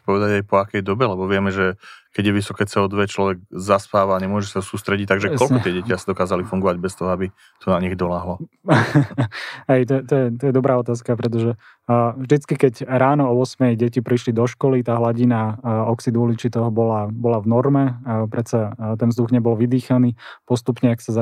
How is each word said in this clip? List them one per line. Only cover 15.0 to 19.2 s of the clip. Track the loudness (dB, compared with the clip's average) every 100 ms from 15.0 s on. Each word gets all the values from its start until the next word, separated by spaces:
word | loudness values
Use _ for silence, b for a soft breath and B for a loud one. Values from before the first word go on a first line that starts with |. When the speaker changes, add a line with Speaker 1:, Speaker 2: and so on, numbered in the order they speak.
Speaker 2:
hladina, | 0 2 2 2 -2 -4
a, | -2 0 0
oxidu | -2 0 0
uhličitého | 0 0 -2 0 0
bola, | 2 2 0 -2
bola | -2 0 0
v | 2
norme, | 2 4 2 2 -2
a | -4 -2 -2
predsa, | -4 -2 -2 -2 -4
a, | -6 0
ten | 0
vzduch | 0